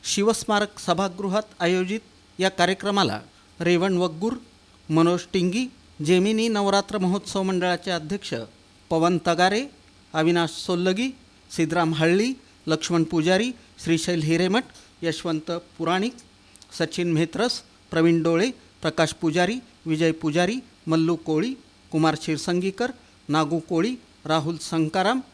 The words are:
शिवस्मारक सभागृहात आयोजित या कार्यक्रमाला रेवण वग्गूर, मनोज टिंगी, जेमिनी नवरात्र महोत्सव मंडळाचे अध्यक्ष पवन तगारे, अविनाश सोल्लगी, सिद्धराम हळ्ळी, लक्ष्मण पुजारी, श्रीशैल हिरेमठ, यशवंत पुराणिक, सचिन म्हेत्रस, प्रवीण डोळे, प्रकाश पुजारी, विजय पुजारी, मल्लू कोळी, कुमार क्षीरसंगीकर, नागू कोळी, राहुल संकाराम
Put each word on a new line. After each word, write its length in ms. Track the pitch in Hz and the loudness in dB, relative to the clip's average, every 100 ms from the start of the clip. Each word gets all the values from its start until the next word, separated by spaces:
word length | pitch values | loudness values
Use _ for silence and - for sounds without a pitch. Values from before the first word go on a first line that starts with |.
| - | -4
शिवस्मारक 720 | - 208 220 - 208 208 - | 0 0 0 0 0 0 -6
सभागृहात 640 | - 170 196 175 196 202 214 - | -2 0 -2 -4 -4 -4 -4 -4
आयोजित 400 | 170 185 185 220 - - _ - | 0 0 -2 -6 -10 -20 _ -2
या 100 | 185 | -2
कार्यक्रमाला 680 | 190 175 190 202 202 160 104 - _ _ - | 2 0 0 0 0 0 -2 -10 _ _ -4
रेवण 380 | 170 175 190 180 | 0 2 2 0
वग्गूर, 360 | 180 160 214 247 - - _ _ - | -2 -2 -4 -4 -10 -20 _ _ 0
मनोज 320 | 156 170 175 - | 4 4 2 -2
टिंगी, 320 | 190 180 202 254 - - - 151 | 0 0 0 -4 -10 -20 -8 2
जेमिनी 420 | 180 202 220 233 | 4 4 2 0
नवरात्र 500 | 208 202 196 196 214 | 0 2 2 0 -2
महोत्सव 460 | 185 196 - 196 | 0 0 -2 -4
मंडळाचे 480 | 190 185 180 175 196 | -2 0 0 -2 -4
अध्यक्ष 420 | 175 156 196 - 120 110 - _ _ _ | -6 -6 -10 -6 -8 -8 -18 _ _ _
पवन 280 | 165 170 180 175 | 2 2 2 0
तगारे, 360 | 170 185 208 277 - - - _ | 2 2 2 -4 -12 -20 -20 _
अविनाश 360 | 160 160 175 165 | 0 2 2 0
सोल्लगी, 600 | - - 175 180 190 254 254 - _ _ | -4 -4 0 0 0 -4 -6 -20 _ _
सिद्धराम 420 | - 160 170 165 | -2 0 2 0
हळ्ळी, 400 | 156 160 185 233 262 - - - | 2 2 2 0 -4 -12 -14 -4
लक्ष्मण 360 | 160 - 170 | -2 0 0
पुजारी, 480 | 160 170 156 185 240 247 - - | 2 0 2 2 0 -6 -20 -10
श्रीशैल 380 | - 165 175 175 | -2 0 0 -2
हिरेमठ, 420 | 156 165 180 214 254 - - _ | 0 0 2 0 -2 -18 -20 _
यशवंत 500 | 170 156 170 160 156 170 - - | -6 -4 -4 -6 -6 -10 -10 -6
पुराणिक, 360 | 165 185 220 254 - _ - - - - | -2 0 -2 -6 -20 _ -20 -20 -20 -6
सचिन 320 | 214 202 175 | -4 -2 0
म्हेत्रस, 500 | 156 165 - 240 - - - - | 0 0 -2 -4 -4 -10 -20 -6
प्रवीण 320 | 165 165 165 | 2 4 4
डोळे, 280 | 160 165 233 - - _ | 2 2 0 -4 -20 _
प्रकाश 320 | 160 156 160 | -4 0 0
पुजारी, 460 | - 165 156 180 247 - - 160 | 0 -2 2 0 -2 -10 -14 -4
विजय 260 | 156 165 | 2 2
पुजारी, 480 | 160 160 151 175 247 - _ - | 2 -2 0 0 -2 -8 _ -2
मल्लू 280 | 160 160 165 | 2 2 0
कोळी, 380 | - 156 226 262 - _ - | 0 -2 0 -6 -14 _ -6
कुमार 240 | 160 160 156 | 2 2 2
क्षीरसंगीकर, 760 | - 151 - 175 190 190 240 262 - _ - | -4 -4 -2 -2 -2 -4 -6 -6 -20 _ -2
नागू 300 | 147 151 165 | 0 0 -2
कोळी, 360 | 156 165 208 254 - - 147 | -2 -2 -2 -4 -14 -18 -2
राहुल 320 | 160 151 170 | -2 -2 -6
संकाराम 600 | - 165 156 190 190 262 262 | -4 -2 0 0 0 0 -4